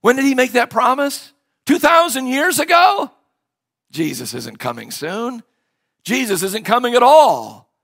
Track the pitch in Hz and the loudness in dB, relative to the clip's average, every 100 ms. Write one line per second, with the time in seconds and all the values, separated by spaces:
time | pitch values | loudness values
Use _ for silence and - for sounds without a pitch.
0 | 214 262 269 262 254 240 240 226 240 262 | 2 2 0 0 0 0 -2 0 0 0
1 | 285 - - _ _ _ - 339 294 330 | -2 -6 -16 _ _ _ -2 2 4 4
2 | 339 262 254 269 330 339 320 339 359 403 | 2 -2 -4 -2 0 -2 0 4 4 2
3 | 285 _ _ _ _ _ _ _ _ - | -6 _ _ _ _ _ _ _ _ -6
4 | 160 127 120 123 117 107 127 117 113 - | -6 -6 -10 -12 -14 -10 -8 -8 -12 -12
5 | 151 196 240 247 - _ _ _ _ _ | -8 -8 -8 -10 -18 _ _ _ _ _
6 | - 247 247 185 190 208 175 233 247 240 | -6 -4 -2 -4 -4 -6 0 0 2 2
7 | 247 311 277 139 110 107 _ _ | 6 6 6 2 -6 -16 _ _